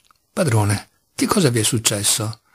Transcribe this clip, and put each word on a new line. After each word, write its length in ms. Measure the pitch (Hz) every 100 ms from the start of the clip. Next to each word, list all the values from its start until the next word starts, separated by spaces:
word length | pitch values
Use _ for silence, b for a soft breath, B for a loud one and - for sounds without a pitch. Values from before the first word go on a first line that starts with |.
| _ _ _
"Padrone, 560 | - 165 110 104 104 - _ _
che 120 | - 254
cosa 240 | 214 147
vi 100 | 120
è 20 |
successo?" 800 | 107 117 - 104 104 - 107 - _